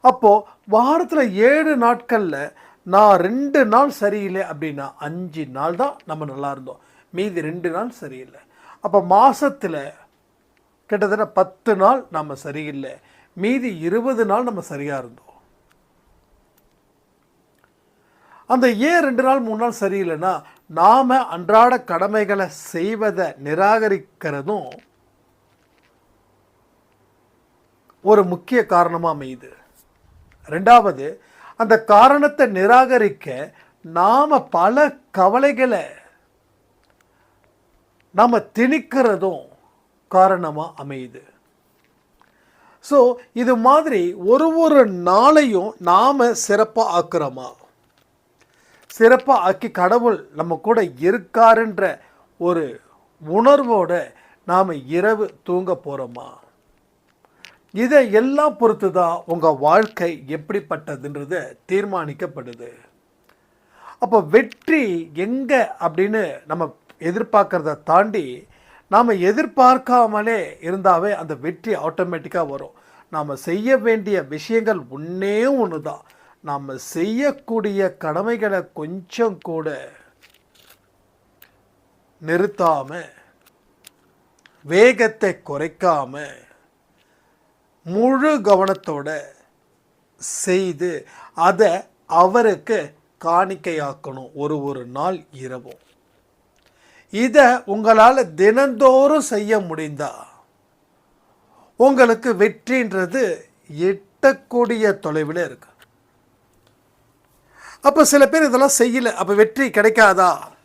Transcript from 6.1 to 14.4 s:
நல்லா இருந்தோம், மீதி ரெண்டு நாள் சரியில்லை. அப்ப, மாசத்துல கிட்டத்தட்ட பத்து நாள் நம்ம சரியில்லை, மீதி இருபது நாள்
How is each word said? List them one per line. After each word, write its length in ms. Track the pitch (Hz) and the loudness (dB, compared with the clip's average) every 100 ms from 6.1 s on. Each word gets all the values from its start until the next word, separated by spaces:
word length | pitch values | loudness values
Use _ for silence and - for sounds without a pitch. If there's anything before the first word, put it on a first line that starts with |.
| 156 151 | -12 -10
நல்லா 260 | 135 143 | -10 -10
இருந்தோம், 280 | 135 127 123 _ _ _ | -10 -16 -20 _ _ _
மீதி 320 | 170 208 170 | -8 -6 -6
ரெண்டு 280 | 156 175 175 | -8 -6 -6
நாள் 200 | 170 233 | -6 -8
சரியில்லை. 500 | - 147 131 131 - _ _ _ - | -12 -18 -18 -20 -20 _ _ _ -12
அப்ப, 240 | 208 196 180 | 0 0 4
மாசத்துல 840 | 196 262 - 285 - 185 156 139 - _ _ _ _ _ _ _ _ _ | 4 4 4 -4 -4 -8 -8 -12 -18 _ _ _ _ _ _ _ _ _
கிட்டத்தட்ட 420 | 208 202 208 214 | -2 -2 -2 -2
பத்து 480 | 190 185 - - 196 | -2 -2 -4 -4 2
நாள் 320 | 196 262 - | 4 2 -4
நம்ம 240 | 165 151 139 | -10 -10 -12
சரியில்லை, 600 | 156 143 151 139 135 - _ _ _ | -12 -10 -10 -12 -14 -18 _ _ _
மீதி 460 | - 202 262 240 175 | -6 -2 -2 -4 -6
இருபது 460 | 165 214 247 233 208 | -4 -2 -2 -2 -2
நாள் 180 | 208 | -2